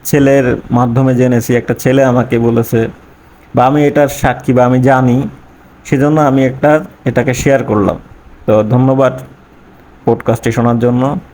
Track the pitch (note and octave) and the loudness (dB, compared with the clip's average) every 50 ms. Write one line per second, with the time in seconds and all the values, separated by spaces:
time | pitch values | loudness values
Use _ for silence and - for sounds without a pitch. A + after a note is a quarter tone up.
0 | _ - - D3 C#3 C3+ C3+ C#3 C3 B2 A#2+ - - - A#2+ A#2+ B2 B2 A#2 B2+ | _ -2 0 2 2 4 2 2 2 0 -2 -4 -6 -4 -2 0 0 0 0 0
1 | C3+ C3 B2+ A#2+ B2+ B2+ B2 A#2 A#2 - B2 A#2+ A2+ - A#2+ - - C3 C3 C3+ | 0 0 2 2 2 2 0 0 0 0 -2 -2 -2 -4 -8 -4 -2 0 2 2
2 | C3+ C3 A#2+ B2 A#2+ B2 C3 A#2 A#2 A#2 A#2 A#2 A2+ - - A2+ A2+ - - - | 2 2 2 0 0 0 -2 0 0 0 0 0 -2 0 -2 -2 -2 -2 -6 -14
3 | - - - - - - - _ - - - B2 B2 C3 C#3+ D3 D3 C#3+ C#3+ D3 | -20 -20 -20 -20 -20 -20 -20 _ -20 -6 -2 0 0 2 2 2 0 2 2 2
4 | D3 C#3 - - - B2+ B2 B2+ - - B2+ B2+ B2 B2 B2+ B2+ B2+ C3+ C3+ C3 | 0 0 -2 -2 -2 -4 -4 -2 -4 -2 0 2 2 2 2 2 2 2 2 2
5 | B2+ B2+ A#2+ B2+ C#3+ G#3+ - - - - - _ - - - - - - - C3+ | 2 2 0 0 -2 -6 -10 -16 -20 -20 -20 _ -20 -20 -20 -20 -6 -4 -2 0
6 | C3+ D3 D3+ D#3 D3+ C#3 C3 C3+ C3+ C3 B2+ C3 - D3+ D3+ D#3 F#3 - - _ | 0 0 2 2 2 2 2 2 0 0 -2 -2 0 0 0 0 -2 -6 -18 _
7 | _ C3+ B2 - A#2+ C3 B2 - - C#3+ C3+ C3 B2+ - G#2+ G#2+ G2 F2+ E2+ - | _ -4 -2 -2 -2 -2 -4 -2 0 0 0 0 0 -2 -2 0 0 0 -2 -4
8 | - - - - - - - - - - G#2+ G#2+ G#2+ G#2+ A#2+ B2 B2+ C3 C3+ C3 | -10 -20 -20 -20 -20 -20 -20 -12 -2 0 2 2 2 2 0 2 2 2 2 2
9 | C3+ B2+ C3 - - - - - - _ - - - - - - - - - - | 0 0 -2 -4 -16 -18 -20 -20 -20 _ -20 -20 -20 -20 -20 -20 -20 -20 -20 -8
10 | - - A#2 A2+ - - A2+ A#2 - A#2 A#2 - A#2 A#2+ A#2+ A#2 A#2 A#2+ B2 B2 | -4 -4 -4 -2 -2 -4 -4 -2 -2 -4 -2 0 0 0 0 0 0 0 0 0
11 | B2+ C#3 D3+ F#3 - - | -2 -2 -4 -6 -10 -12